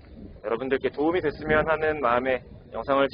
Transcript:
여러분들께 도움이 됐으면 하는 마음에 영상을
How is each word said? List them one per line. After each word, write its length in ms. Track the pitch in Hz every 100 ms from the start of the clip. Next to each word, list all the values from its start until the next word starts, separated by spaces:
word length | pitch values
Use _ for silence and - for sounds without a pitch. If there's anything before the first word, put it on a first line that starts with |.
| - - - -
여러분들께 460 | 104 113 131 131 135
도움이 320 | 139 156 180
됐으면 460 | 151 135 156 151 151
하는 340 | 156 156 151
마음에 420 | 123 120 131 123 - - -
영상을 360 | 113 110 139 139